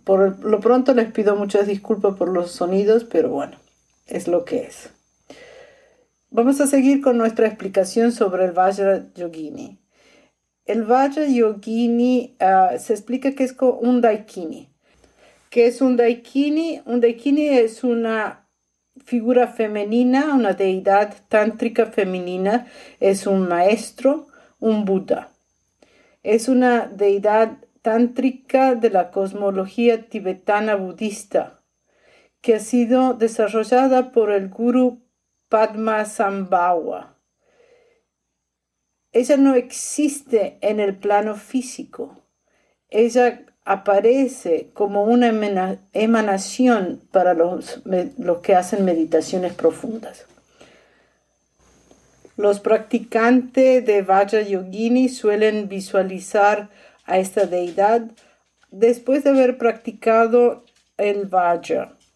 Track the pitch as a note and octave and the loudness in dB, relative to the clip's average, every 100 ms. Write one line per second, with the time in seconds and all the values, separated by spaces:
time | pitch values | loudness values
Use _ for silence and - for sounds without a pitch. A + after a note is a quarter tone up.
0 | - F#3+ G3 F#3+ G#3+ G#3 A3 B3+ C4 A#3+ | 0 2 2 -2 -2 0 2 2 2 2
1 | A3 - G#3 G3+ G3+ G3+ G3+ G3+ - G#3 | 0 -2 0 0 0 0 0 -2 -4 -2
2 | G3+ G3 F3 F#3 F3 - F3+ G3 G3+ A3+ | -2 -2 -2 -2 -4 -4 -2 0 2 2
3 | A#3 E3+ C3+ C#3 D3 - _ _ _ _ | 0 -2 0 -2 -8 -12 _ _ _ _
4 | - - - F3 - B2+ - - - _ | -12 -8 -2 -2 -2 -6 -6 -14 -20 _
5 | _ _ - - - - - _ _ _ | _ _ -20 -20 -20 -20 -20 _ _ _
6 | _ _ _ A3 A#3+ C#4 C#4 C#4 C4 C#4 | _ _ _ 0 2 2 2 2 4 4
7 | C#4 A#3+ A3+ A3+ A3 G#3+ F#3+ G3 F#3 A3+ | 2 2 0 0 0 -2 -4 -2 -2 0
8 | A#3 A#3 G3+ F3+ F#3 F3+ F#3 G3 G3 F#3+ | 0 0 -2 0 0 2 0 0 0 0
9 | - - E3+ D#3+ D3+ C#3 B2 G2 _ _ | -4 -12 -12 -10 -14 -14 -18 -20 _ _
10 | _ _ _ _ _ _ - A3 G#3+ B3+ | _ _ _ _ _ _ -6 -4 0 2
11 | C#4 C#4+ D4 B3 A3 G#3 A3 A3+ A#3+ A#3 | 2 0 0 2 0 -2 -6 -2 0 0
12 | B3 B3+ A#3+ - F#3+ F#3+ F#3 - - G#3 | 2 0 -2 -2 2 4 2 0 -4 -6
13 | - B3+ C#4 C#4 B3+ - B3+ - A#3 B3 | -4 -4 -4 -2 -4 0 0 0 0 2
14 | A#3 G#3+ - F#3+ E3 - - _ _ _ | 2 0 -4 -12 -12 -12 -18 _ _ _
15 | _ _ _ _ _ A#3+ A#3 A#3+ C4 A#3+ | _ _ _ _ _ 2 4 4 2 4
16 | A#3 A#3+ - C4+ D4 D4+ E4 C#4 - B3 | 2 0 -2 -2 0 0 -2 -6 -4 0
17 | A#3 A#3 C#4+ C#4+ D4+ C4 A3+ - B3+ A#3 | 2 0 0 0 2 2 2 0 -2 0
18 | A3+ A3 G#3 - _ _ _ _ _ - | -2 -4 -6 -10 _ _ _ _ _ -20
19 | - A#3+ A3+ B3 A#3 - A3 G#3 G#3 A#3 | -6 -4 2 2 2 0 -4 -4 -2 0
20 | B3 C4 D4+ C#4 G#3 F#3+ F#3+ F#3 G3 G3 | 2 2 2 0 0 0 0 0 2 2
21 | G#3 - _ G#3+ A3 A3+ A#3 A3 A3 - | 2 -4 _ 0 0 -2 -4 -2 -2 -2
22 | F#3+ F#3 F3+ F#3 F#3+ A#3+ - - - - | -4 -4 -6 -4 -2 -2 -4 -18 -20 -2
23 | G3 G3 G3+ G3 F3+ F3 F#3 A3 - - | 0 0 0 0 0 2 2 0 -6 -4
24 | C4+ D#4 - _ _ _ A3 G#3+ G3 F#3+ | -2 -2 -6 _ _ _ -2 -2 0 -2
25 | - - - _ _ _ _ _ _ _ | -2 -6 -6 _ _ _ _ _ _ _
26 | _ _ F#3+ A3 A#3+ B3+ B3 A#3+ - F#3+ | _ _ -2 0 2 2 2 2 -2 -2
27 | G3+ G3+ G#3 G#3+ A3+ - - _ A3+ A3+ | 0 2 2 2 0 -4 -20 _ -2 0
28 | A#3+ B3 B3+ C4 - C4 C4 A#3+ A3 F#3+ | 0 0 -4 -4 -2 2 2 2 2 0
29 | F3+ G3 G3 G3 G3+ F#3+ F#3+ - A#3+ A3+ | 0 -2 -6 -4 -4 -4 -6 -2 0 0
30 | - G#3+ F#3 F#3 - G#3 A3 G3+ F#3 F3 | -2 -10 -8 -6 -2 -2 -2 -4 -6 -8
31 | G#3+ G3+ - E3 - - _ _ _ _ | -8 -10 -6 -4 -4 -10 _ _ _ _
32 | _ _ _ _ - G#3+ G#3 B3 A#3 B3+ | _ _ _ _ -2 -2 0 -2 2 2
33 | C4 B3 A3+ A3 G#3 A3 A3 B3+ C4+ B3+ | 0 0 -2 -2 -2 -2 0 2 2 2
34 | B3+ A#3 G#3 G3+ F#3+ F#3+ A#3+ B3+ B3+ A#3+ | 0 0 0 0 -4 -4 0 2 0 -2
35 | _ _ _ _ _ A3 A3 G#3+ A3 G#3+ | _ _ _ _ _ 0 0 -2 -4 -4
36 | G#3 - G3+ G3 F#3+ F#3 F3 F3 - F2+ | -4 -4 -4 -4 -2 0 0 0 -4 -10
37 | - _ _ _ _ _ _ _ _ _ | -12 _ _ _ _ _ _ _ _ _
38 | _ _ _ _ _ _ _ _ _ _ | _ _ _ _ _ _ _ _ _ _
39 | _ A#3 B3 C#4 C#4 B3+ B3 - - - | _ -2 2 4 4 2 0 -6 -8 -4
40 | D4 - - A3+ F#3+ - G3+ G#3+ G3+ F#3+ | -4 -4 -2 -2 -2 -4 -4 -2 -2 -2
41 | G#3 G3+ G#3+ G#3 - C4 B3 - - - | 0 0 0 -6 -8 -8 -8 -12 -16 -16
42 | C4+ - _ _ _ _ _ _ _ G#3 | -16 -18 _ _ _ _ _ _ _ 0
43 | A#3 A#3+ B3 A#3 - _ - G3 G#3 G3 | 2 2 2 0 -10 _ -4 -4 0 2
44 | A3 C4+ C4 - F3 D#3 - - G3+ G3+ | 4 2 0 -4 -4 -4 -4 -4 -2 0
45 | G#3 A#3+ A#3+ A3 G#3 F#3+ F#3 G3 _ G3 | 2 4 2 0 -2 -2 -4 -6 _ -4
46 | A3 A3+ G#3+ G3 G3 - B3+ A3+ F3+ - | 0 0 0 -2 -4 0 2 2 -2 -8
47 | _ F#3+ F3+ E3+ E3+ - - - - F3+ | _ 2 2 2 0 -2 -10 -14 -6 -4
48 | F3 - F3+ E3+ - F#3 F3+ G3+ F#3+ E3 | -4 -6 -4 -4 2 2 2 0 0 0
49 | D#3+ D#3+ D#3+ F#3 F3+ F3+ E3 D#3+ A#3 A3 | 0 0 0 -4 -6 -2 -2 -2 -6 -10
50 | - - - _ _ _ - _ _ _ | -14 -20 -20 _ _ _ -20 _ _ _
51 | _ _ _ _ _ _ _ _ _ _ | _ _ _ _ _ _ _ _ _ _
52 | _ _ - - G#3 G3+ A3+ A3 - A3+ | _ _ -18 -2 0 0 0 0 0 -6
53 | - A3+ A#3 B3+ B3 - C4 B3+ A3 G3+ | -2 0 2 2 2 2 4 4 2 0
54 | F#3+ F#3+ G3 A3 G#3 F#3+ F#3 G3 A3+ B3 | 2 2 2 0 -2 -4 -6 -6 0 2
55 | B3+ - G#3+ G#3 G#3+ G#3+ G3+ G3 F#3+ G3 | 0 0 -2 2 0 0 -6 -10 -4 -2
56 | F#3+ F#3 F#3+ G#3+ G3+ G#3 G#3 _ - _ | -2 -6 -4 2 2 2 -4 _ -20 _
57 | - F#3+ F#3+ - F#3 F3+ F3 E3+ G3+ A#3 | -4 -2 -2 -2 -2 -2 -4 0 2 2
58 | A3+ - _ _ _ _ _ F#3+ A3+ A#3+ | -2 -14 _ _ _ _ _ 0 2 2
59 | - C#4 C#4 C4+ B3 B3 A#3 A3+ - - | 0 0 2 4 2 2 -2 -2 -8 -6
60 | A3+ A3+ A3+ A#3+ A#3+ - - _ _ - | 0 2 4 4 2 0 -10 _ _ -6
61 | G#3 G3+ G3 F#3 F3 E3+ - D#3+ - - | -4 -4 -2 0 0 0 -2 -6 -6 -14
62 | _ | _